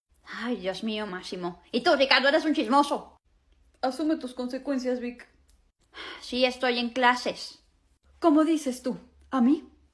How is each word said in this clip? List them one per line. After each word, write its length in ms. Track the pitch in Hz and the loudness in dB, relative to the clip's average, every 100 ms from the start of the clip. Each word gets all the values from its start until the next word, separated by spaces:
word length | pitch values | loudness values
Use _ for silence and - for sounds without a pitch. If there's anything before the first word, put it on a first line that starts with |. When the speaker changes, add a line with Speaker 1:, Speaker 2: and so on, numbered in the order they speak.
| _ _ | _ _
Speaker 1:
Ay, 320 | - 196 233 214 | -16 -10 -6 -6
Dios 260 | 185 185 | -6 -6
mío, 240 | 220 214 208 | -4 -6 -6
Máximo. 560 | 180 180 180 175 175 _ | -10 -10 -8 -8 -8 _
Y 120 | 240 | 0
tú, 120 | 349 | 4
Ricardo, 340 | 277 269 262 269 | 4 4 4 4
eres 160 | 311 | 2
un 100 | 311 | 2
chismoso. 640 | 277 220 277 277 254 - _ _ _ _ _ _ _ | 0 2 2 2 -2 -8 _ _ _ _ _ _ _
Speaker 2:
Asume 360 | 262 262 311 311 | -6 -2 -2 -2
tus 180 | 254 | -6
consecuencias, 640 | - 247 262 285 269 247 247 | -10 -8 -8 -4 -4 -2 -4
Vic. 300 | 240 247 - _ _ _ _ _ _ - - - | -6 -12 -20 _ _ _ _ _ _ -18 -16 -16
Speaker 1:
Sí, 240 | - 247 | -8 0
estoy 360 | 254 247 254 240 | 0 2 -2 0
en 100 | 240 | -2
clases. 680 | 254 247 247 220 - - - _ _ _ _ _ - | 2 2 2 -2 -8 -12 -18 _ _ _ _ _ 0
Speaker 2:
Como 260 | 349 294 | 4 4
dices 380 | 311 302 262 247 | 4 2 -2 -6
tú, 160 | 262 180 - _ - | -6 -8 -12 _ -4
a 100 | 262 | 2
mí 280 | 240 311 - _ _ | 4 2 -2 _ _